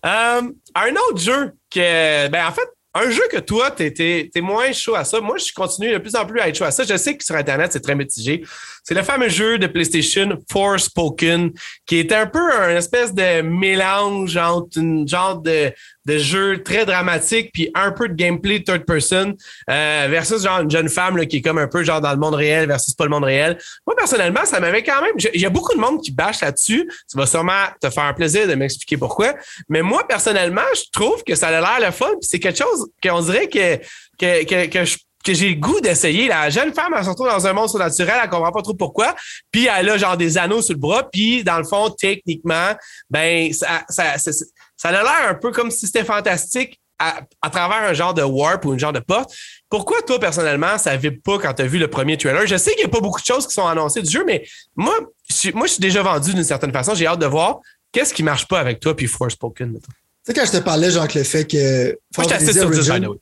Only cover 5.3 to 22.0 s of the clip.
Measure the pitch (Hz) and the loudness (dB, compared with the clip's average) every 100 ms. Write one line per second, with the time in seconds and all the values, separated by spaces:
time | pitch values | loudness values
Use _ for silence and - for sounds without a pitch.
5.3 | 339 - - 185 185 220 208 214 226 190 | -4 -6 -4 -6 -2 -2 -2 -2 -4 -2
6.3 | 226 190 - 170 - 233 190 - 285 - | 0 -2 0 -2 0 0 0 -2 -4 -4
7.3 | 160 143 139 175 143 - 143 139 - 117 | -4 -2 0 0 -2 -2 -2 -2 -6 -4
8.3 | 165 160 - - - - 170 180 277 240 | -4 -6 -18 -20 -20 -4 -2 0 0 2
9.3 | 170 220 233 185 170 160 165 147 196 196 | 2 2 2 0 0 0 0 0 0 0
10.3 | 180 - 196 202 196 190 - 160 156 165 | -2 -4 0 2 2 0 0 -2 0 2
11.3 | 170 170 170 - - - 165 165 214 220 | 2 0 -4 -18 -18 -2 0 2 2 2
12.3 | 320 349 247 180 175 170 240 233 190 185 | 0 2 2 4 2 0 0 0 0 2
13.3 | 170 160 175 190 190 190 196 202 202 185 | 2 0 0 2 2 2 2 0 -2 -2
14.3 | 175 170 175 175 165 160 160 147 180 190 | 0 0 0 -2 -2 0 0 0 0 0
15.3 | 180 160 160 147 - - _ 139 151 139 | -2 -2 0 0 -4 -20 _ -2 0 0
16.3 | 190 196 190 190 190 226 180 180 165 165 | 0 0 -2 -2 0 2 0 2 0 0
17.3 | 226 226 - 160 170 196 196 233 165 175 | -2 -2 -4 -2 0 -2 -2 -4 0 0
18.3 | 175 196 208 175 180 175 160 131 185 196 | 0 -2 -2 0 -2 0 0 2 0 0
19.3 | 196 - - - 139 151 151 143 160 160 | -4 -14 -14 -4 0 0 0 2 0 0
20.3 | 220 190 185 151 160 160 - 180 175 156 | 0 0 0 2 2 2 0 0 0 0
21.3 | 143 160 160 143 175 165 156 | 0 0 0 0 0 0 0